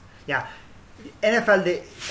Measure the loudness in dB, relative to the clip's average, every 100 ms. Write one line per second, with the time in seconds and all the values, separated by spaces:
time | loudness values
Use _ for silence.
0 | -20 -14 -4 -4 -4 -14 -20 -20 -20 -20
1 | -20 -2 2 4 6 4 4 -2 -4 -12
2 | -2